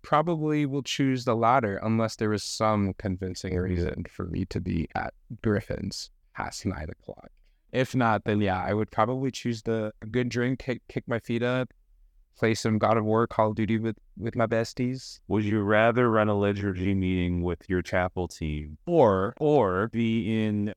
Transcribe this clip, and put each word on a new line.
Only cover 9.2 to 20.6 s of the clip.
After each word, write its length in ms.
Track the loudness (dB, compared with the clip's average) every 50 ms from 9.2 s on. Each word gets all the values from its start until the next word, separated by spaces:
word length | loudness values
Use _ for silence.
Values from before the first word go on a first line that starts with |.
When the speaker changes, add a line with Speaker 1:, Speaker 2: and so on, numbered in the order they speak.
| -2 -4
Speaker 1:
choose 320 | -4 -4 -4 -6 -6 -4 -4
the 300 | -4 -2 -2 -2 -4 -8 _ -10 -4
good 180 | -2 -2 0 0
drink, 320 | 0 0 0 0 -2 -2
kick, 220 | -4 -6 -6 -6 -8 -10
kick 160 | -8 -8 -6
my 120 | -4 -4 -4
feet 240 | -2 -2 -2 0 0
up, 300 | 0 0 0 -2 -4 _ _ _ _ _ _ _ _ _ _ _ _ _ 0
play 160 | 2 2 2
some 240 | 2 2 0 2 2
God 180 | 4 4 4
of 80 | 4 2
War, 220 | 2 2 2 2
Call 240 | 2 2 2 2 2
of 60 | 2
Duty 220 | 0 0 0 0 0
with, 180 | 0 -2 -6 -6 _ _ _
with 200 | -10 -8 -6 -2
my 100 | -2 0
besties. 720 | 2 2 0 0 -2 -4 -4 -4 -4 -4 -6 -10 -14 -20 -16 _ -2
Speaker 2:
Would 160 | 0 0 2
you 160 | 2 2 0
rather 480 | 2 4 6 6 6 6 6 4 4 4
run 180 | 4 4 4 4
a 100 | 2 2
liturgy 560 | 2 2 0 0 -2 -4 -4 -2 0 0 0
meeting 480 | 0 0 0 0 0 0 0 0 -2 -2
with 260 | -2 -4 -6 -4 -2
your 140 | -2 -2 -2
chapel 460 | -2 -2 -2 -2 -2 -2 -4 -6 -6
team 500 | -6 -6 -6 -6 -6 -6 -8 -10 -14 -12 _
or, 480 | 0 4 6 6 6 6 4 2 -2 -2 -2
or 500 | 0 2 4 4 4 2 2 0 -2 -2
be 560 | -2 0 0 0 0 0 0 0 0 0 0
in 280 | 0 0 -2